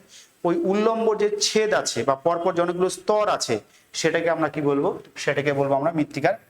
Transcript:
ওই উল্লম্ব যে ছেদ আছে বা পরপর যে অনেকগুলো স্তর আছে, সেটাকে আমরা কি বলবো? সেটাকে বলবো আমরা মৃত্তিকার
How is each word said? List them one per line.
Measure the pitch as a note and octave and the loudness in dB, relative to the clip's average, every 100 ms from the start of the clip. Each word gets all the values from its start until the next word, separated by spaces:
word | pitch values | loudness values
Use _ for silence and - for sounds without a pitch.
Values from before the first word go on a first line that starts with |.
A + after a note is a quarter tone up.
| - - - _ | -20 -20 -20 _
ওই | F3 E3+ | -2 0
উল্লম্ব | F3+ G#3 A3 A3+ A3+ G#3 | 0 2 2 2 0 2
যে | G#3 G#3 | 0 0
ছেদ | - G#3+ G#3+ | 0 0 2
আছে | F3 - A#2 | 0 -2 -2
বা | A#2 C3+ | 0 0
পরপর | E3+ E3+ F#3 | 0 0 0
যে | E3+ | 0
অনেকগুলো | F3 F3 F#3 | 0 0 -2
স্তর | - - G#3+ G3+ | -2 0 2 2
আছে, | D3+ - G#2+ - - _ | 0 -2 -4 -6 -20 _
সেটাকে | - D#3+ E3 E3 | -4 0 0 0
আমরা | D#3+ D3+ | 0 -2
কি | D#3 | 0
বলবো? | C#3+ C#3+ F3+ - - - | 0 2 0 -4 -10 -6
সেটাকে | - C#3+ C#3+ | -2 0 0
বলবো | C#3 C#3 | 0 0
আমরা | C3+ D#3 | 0 0
মৃত্তিকার | E3 D3 C#3 D#3+ G#3 | -2 -2 0 -2 -2